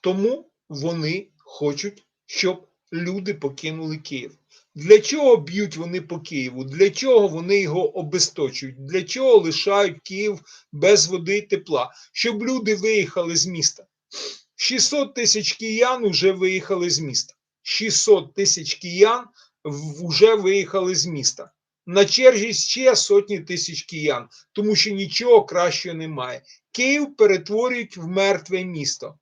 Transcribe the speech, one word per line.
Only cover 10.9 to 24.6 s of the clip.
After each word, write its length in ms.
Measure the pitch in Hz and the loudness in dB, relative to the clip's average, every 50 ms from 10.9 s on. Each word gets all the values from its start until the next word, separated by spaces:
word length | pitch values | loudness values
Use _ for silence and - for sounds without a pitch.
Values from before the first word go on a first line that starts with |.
| 208 196 - 170 | 6 6 4 2
води 300 | 185 185 170 165 196 208 | -2 -6 -4 -2 -4 -4
і 40 | |
тепла? 500 | 208 208 202 - - - 160 131 123 123 - - - _ _ | -2 _ -6 -6 -4 -2 -2 -2 -2 -4 -8 -20 -20 _ _
Щоб 300 | - - 233 233 208 226 | -4 -4 -2 -2 -2 -4
люди 320 | 233 262 254 226 196 214 | -4 -4 -2 -2 -2 -2
виїхали 600 | 196 180 220 220 214 185 - - - 175 165 170 | -2 0 0 0 0 0 -2 -4 -4 -4 -2 -2
з 100 | 165 160 | -2 -2
міста. 400 | 190 180 170 143 - - - - _ _ _ _ _ - - - - - - _ _ _ | -2 -4 -2 -2 -2 -2 -4 -20 _ _ _ _ _ -16 -14 -14 -14 -14 -16 _ _ _
Шістсот 580 | _ - - 247 254 214 - - 294 277 - - | _ -6 -4 0 0 0 0 0 -2 -4 -4 -4
тисяч 400 | - 240 214 - 214 208 - - | -4 0 0 0 0 0 -4 -6
киян 560 | - 220 226 220 220 240 247 254 254 240 208 | -6 -6 -6 0 2 2 2 2 0 -2 -2
вже 220 | 180 156 180 190 | -2 2 2 2
виїхали 580 | 190 185 185 185 185 185 - - 202 180 175 175 | 2 2 0 -2 -2 -2 -4 -4 -4 -4 -2 -2
з 100 | 151 139 | -2 -4
міста. 340 | 160 147 123 - - - - _ _ _ _ _ | -4 -4 -6 -6 -8 -8 -14 _ _ _ _ _
Шістсот 720 | _ - - - 208 226 - - - - 208 185 170 - _ | _ -8 -6 -4 -4 -2 -2 -2 4 4 4 4 4 -4 _
тисяч 400 | - 196 196 - 180 160 131 - | -4 0 0 0 -2 -4 -8 -10
киян 520 | - - 180 170 180 196 214 233 247 247 - _ _ _ _ _ _ _ | -8 -8 -8 4 6 6 6 6 0 -4 -10 _ _ _ _ _ _ _
в-, 440 | 156 143 143 151 156 147 147 175 175 | -10 -8 -8 -10 -10 -10 -10 -8 -4
вже 280 | 156 - 190 220 226 | 2 6 6 6 6
виїхали 600 | 214 196 185 196 202 190 - - 196 180 180 185 | 6 2 2 0 0 -2 -2 -4 -2 -2 -2 -2
з 100 | 156 143 | -2 -4
міста. 460 | 175 165 143 131 - - - - - _ _ _ _ _ _ _ | -4 -4 -4 -4 -4 -4 -6 -16 -20 _ _ _ _ _ _ _
На 200 | - 175 196 202 | -2 4 4 4
черзі 480 | 196 - 202 262 254 254 214 202 233 208 | 4 4 6 8 8 8 6 0 -2 -4
ще 420 | - - - - 240 262 254 240 | -4 -4 -4 -4 2 4 4 4
сотні 440 | - - - 208 202 202 - 208 185 | 4 2 4 4 4 4 2 -6 -8
тисяч 440 | 151 156 180 175 - - 170 139 - | -6 -8 -8 -6 -6 -8 -8 -12 -12
киян, 440 | - 170 160 151 147 135 123 117 - - - _ _ | -12 -10 -4 -2 -2 -2 -2 -4 -10 -20 -20 _ _
тому 240 | _ - | _ -4